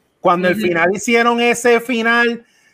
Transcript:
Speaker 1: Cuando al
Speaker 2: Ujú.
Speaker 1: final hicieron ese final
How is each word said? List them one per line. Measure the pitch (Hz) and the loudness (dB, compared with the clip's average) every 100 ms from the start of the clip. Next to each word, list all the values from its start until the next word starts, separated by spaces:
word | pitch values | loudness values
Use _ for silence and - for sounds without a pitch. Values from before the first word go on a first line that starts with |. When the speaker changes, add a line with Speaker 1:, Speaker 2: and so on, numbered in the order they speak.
| _ _ | _ _
Speaker 1:
Cuando | 185 180 180 | 0 0 0
al | 175 | -2
Speaker 2:
Ujú. | |
Speaker 1:
final | 180 170 170 | -2 0 0
hicieron | 208 - 233 233 240 | -2 0 0 2 0
ese | 240 240 247 233 | 0 0 2 0
final | 233 240 226 233 233 233 - _ _ | 0 -4 0 0 0 -2 -12 _ _